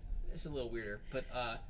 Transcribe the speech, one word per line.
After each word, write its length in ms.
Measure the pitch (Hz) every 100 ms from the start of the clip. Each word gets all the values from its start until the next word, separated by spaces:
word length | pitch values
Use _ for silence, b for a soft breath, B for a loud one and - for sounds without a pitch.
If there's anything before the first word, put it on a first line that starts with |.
| - - -
is 120 | - 160
a 40 |
little 200 | 143 117
weirder, 320 | 117 107 104 -
but, 140 | 131 127
uh, 240 | 127 117 117